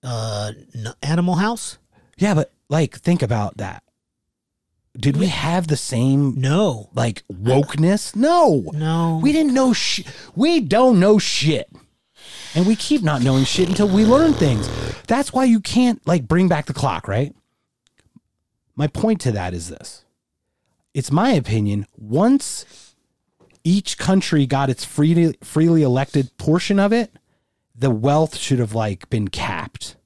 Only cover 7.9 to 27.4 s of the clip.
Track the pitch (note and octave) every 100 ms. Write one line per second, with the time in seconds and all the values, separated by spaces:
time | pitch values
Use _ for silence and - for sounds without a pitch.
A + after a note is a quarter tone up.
7.9 | G3+ - G#3 C#4 F4 D4+ D3 G2 D3 D#3
8.9 | E3 E3 D#3+ B3+ D4+ D#4 B3+ C4 A#3 -
9.9 | - - - - - C#4+ E4+ F3+ G3+ B3+
10.9 | G#3+ F#3+ G#3+ - - C#3+ C#3 - - _
11.9 | _ _ _ - - - D#3 F3+ A3 -
12.9 | D4 E3+ C#3+ B2 C3 C3+ - F3+ F#3 G#3
13.9 | F#3+ A3 C4 E4 C#4+ D3+ A2+ G#2 D#2 D#2
14.9 | - - A#3 C#4+ B3+ C4 A3+ - - B3
15.9 | A3+ - E3+ A2+ E3+ F#3 D#3+ - C#3 C#3
16.9 | E2+ - G2+ C#3 - _ _ _ _ _
17.9 | _ _ _ _ _ _ _ _ - D3
18.9 | - A3 G#3 C3+ G#2 F2+ F2+ E2 - -
19.9 | - _ _ _ _ _ _ _ _ _
20.9 | - - D3 A#3+ G#3 A#2 A2 G#2 G2+ G2
21.9 | - G#2+ B2+ A3 C#4 - - - - -
22.9 | _ _ _ _ _ _ _ D#3+ F#3+ -
23.9 | - - F#3+ - D#3 C3+ C3+ C#3 B2+ -
24.9 | - D3 E3 E3 C3+ - - E3 D#3+ C#3+
25.9 | B2 C#3 D3 C3 _ - E3 - G3 G3+
26.9 | A3+ A3+ _ _ _